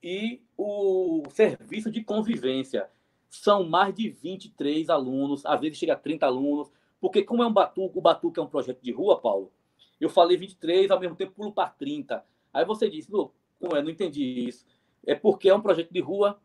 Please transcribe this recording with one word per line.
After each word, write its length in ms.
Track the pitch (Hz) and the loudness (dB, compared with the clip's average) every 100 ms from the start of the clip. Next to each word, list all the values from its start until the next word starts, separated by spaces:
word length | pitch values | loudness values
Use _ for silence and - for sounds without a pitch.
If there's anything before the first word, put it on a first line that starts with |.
e 380 | 170 190 220 247 _ - | -8 -6 -6 -8 _ -10
o 640 | 208 208 202 185 180 160 143 | -6 -2 0 2 0 -2 -4
serviço 580 | - 214 131 - 208 214 | 2 2 2 -10 -8 -6
de 140 | 226 | -8
convivência. 840 | 220 208 220 202 131 131 131 117 95 _ _ _ _ | -4 -4 -2 -2 -2 -4 -4 -6 -8 _ _ _ _
São 340 | - - 208 | -4 2 2
mais 320 | 175 165 196 190 | 4 2 2 0
de 140 | 220 | -6
vinte 360 | - 170 185 - | -8 -12 -12 -14
e 40 | |
três 400 | _ 143 151 160 | _ -2 -2 0
alunos, 560 | 160 127 131 139 139 160 | 0 0 -2 -2 -4 -2
às 140 | 147 | -2
vezes 180 | 147 147 | -2 -4
chega 160 | 160 | -2
a 40 | 143 | -2
trinta 280 | - 156 143 | -2 0 0
alunos, 440 | 127 139 147 143 _ _ _ | 0 -2 -2 -6 _ _ _
porque 240 | 185 214 | 0 2
como 180 | 196 233 | 0 0
é 60 | 233 | 2
um 60 | |
batuque, 440 | 214 175 - 185 170 | 2 2 0 -6 2
o 40 | |
batuque 380 | 170 156 170 - | 2 2 0 -4
é 40 | |
um 40 | - | -4
projeto 340 | - 123 123 | -4 -4 -8
de 100 | 127 | -8
rua, 280 | 113 190 175 | -4 2 2
Paulo, 320 | 117 98 95 _ _ _ _ _ | 2 -2 -4 _ _ _ _ _
eu 100 | 156 | 0
falei 280 | - 170 180 | 4 6 4
vinte 140 | 190 | 0
e 60 | - | -10
três, 340 | 160 180 196 | 0 2 4
ao 80 | 185 | 2
mesmo 160 | 180 160 | 0 -6
tempo 160 | 190 | -10
pulo 220 | - 208 | -8 -8
pra 140 | 202 180 | -2 -4
trinta. 560 | _ 139 147 - 113 - _ _ | _ -10 -8 -8 -8 -10 _ _
Aí 120 | 135 170 | -2 -2
você 240 | 214 214 | 0 -2
diz, 180 | 156 156 | -2 -6
"Lu, 260 | 196 139 _ _ _ | -4 -4 _ _ _
como 160 | 175 151 | -4 -2
é? 60 | |
Não 80 | 147 | -2
entendi 340 | 160 185 143 131 127 120 | -4 -6 -4 -6 -4 -6
isso." 180 | 120 _ _ _ _ - | -8 _ _ _ _ -4
É 100 | - | 0
porque 340 | 214 - 190 | 2 4 4
é 60 | 202 | 4
um 60 | |
projeto 300 | 214 165 165 | 4 0 0
de 80 | 180 | -4
rua 400 | 135 196 202 202 | -4 0 0 0